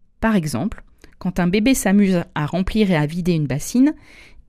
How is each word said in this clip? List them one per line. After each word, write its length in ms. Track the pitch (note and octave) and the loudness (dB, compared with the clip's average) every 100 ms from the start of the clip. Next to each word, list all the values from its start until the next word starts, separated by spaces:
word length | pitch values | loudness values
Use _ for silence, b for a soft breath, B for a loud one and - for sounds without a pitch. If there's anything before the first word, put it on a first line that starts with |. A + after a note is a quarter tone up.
| _ _ | _ _
Par 140 | A3 G#3+ | -2 0
exemple, 480 | D#3 A2+ F#3 - - b b _ | -2 -4 -6 -8 -16 b b _
quand 220 | F#3 F#3 | -6 -2
un 80 | F3 | 0
bébé 260 | G3+ A3 | 2 2
s'amuse 500 | C4 G3+ G3 G3 F3+ E3+ - | 2 2 4 4 2 -2 -6
à 100 | D3 | -4
remplir 460 | E3+ F#3+ A3 G3+ | -2 -2 0 2
et 40 | E3 | 2
à 100 | D3+ | 0
vider 260 | E3+ F3 | -2 -2
une 140 | E3 C#3+ | -2 -2
bassine, 480 | C3+ - A#3+ C4+ D#4 b b b b | -4 -2 2 2 0 b b b b